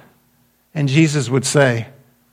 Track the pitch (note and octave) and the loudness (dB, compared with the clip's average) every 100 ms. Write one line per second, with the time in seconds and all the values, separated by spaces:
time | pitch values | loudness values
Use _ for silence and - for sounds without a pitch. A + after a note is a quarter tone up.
0 | _ _ _ _ _ _ _ D#3 C#3 C#3+ | _ _ _ _ _ _ _ -6 0 2
1 | D#3+ D3 A#2+ C3 - D3+ C3+ A#2 A2 - | 2 0 -2 -4 0 2 2 0 -6 -18
2 | _ _ _ | _ _ _